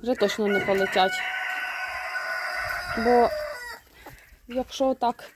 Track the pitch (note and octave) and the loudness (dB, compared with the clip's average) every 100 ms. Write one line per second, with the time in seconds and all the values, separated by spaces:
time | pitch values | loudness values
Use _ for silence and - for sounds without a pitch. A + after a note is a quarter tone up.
0 | A3+ B3+ G3+ - G#3 G3+ G3 G3 F#3+ G3+ | 0 2 2 2 2 2 2 2 2 4
1 | F#3+ F#3 - - - - - - C6+ - | 2 2 -4 -4 -4 -6 -6 -6 -6 -6
2 | - - - - - - - - - D#5+ | -6 -6 -4 -4 -4 -4 -4 -6 -4 0
3 | A3 A#4+ A#4+ D5+ D5+ C#5 B4 A4+ - - | 6 6 6 2 -8 -10 -12 -14 -18 -20
4 | - - - - - A#3+ B3+ - C4 C4 | -20 -20 -20 -20 -6 -4 -4 0 2 2
5 | A#3+ A#3+ - | 0 -2 -10